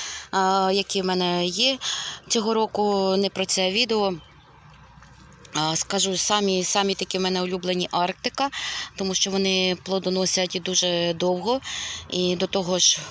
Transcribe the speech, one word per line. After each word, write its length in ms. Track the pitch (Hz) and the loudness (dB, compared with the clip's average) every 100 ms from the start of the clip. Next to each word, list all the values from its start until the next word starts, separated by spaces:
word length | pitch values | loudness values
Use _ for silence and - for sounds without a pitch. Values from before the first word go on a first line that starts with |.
| - - - | -8 -10 -2
а, 400 | 190 190 196 190 | 2 4 4 4
які 280 | 196 196 196 | 2 0 -2
в 40 | 185 | 0
мене 400 | 185 180 175 180 | 0 0 0 0
є 320 | 185 254 262 - - - - - | 2 0 0 -4 -6 -8 -10 -4
цього 260 | 233 214 | -2 0
року, 640 | 220 214 208 208 202 190 190 | 0 0 0 2 2 2 2
не 120 | 196 | 0
про 160 | - 190 | -2 -2
це 260 | 190 185 | 0 2
відео. 420 | 208 240 220 196 170 - - - - - - - - - - - - - | 2 2 2 0 -2 -10 -20 -20 -20 -20 -20 -20 -20 -20 -20 -20 -20 -8
А, 220 | 151 156 160 | -2 0 0
скажу, 420 | - 202 196 180 | -2 -2 0 0
самі, 460 | - 208 196 185 | 0 2 2 0
самі 320 | 175 202 196 190 | 0 0 0 0
такі 220 | 196 185 | -2 -2
в 40 | |
мене 200 | 185 185 | 0 0
улюблені 480 | 180 185 180 180 175 | -2 -2 -2 -2 0
Арктика, 580 | 175 180 - 240 - 277 - - - - - | 0 -2 -2 -6 -2 -2 -4 -8 -8 -10 -6
тому 180 | 190 185 | -4 -2
що 160 | 196 | 0
вони 460 | 196 190 185 185 180 | 2 2 4 2 0
плодоносять 800 | - 190 185 185 180 - 180 185 180 | -2 -2 0 0 0 0 0 -2 -2
дуже 480 | 180 180 175 170 | 0 0 2 0
довго. 480 | 165 180 180 196 269 - - - - - | 0 0 0 0 -2 -2 -10 -8 -10 -6
І 260 | 180 180 180 | -2 0 0
до 120 | 185 | 0
того 320 | 196 175 185 | -2 0 2
ж, 200 | - - 151 | 4 2 -2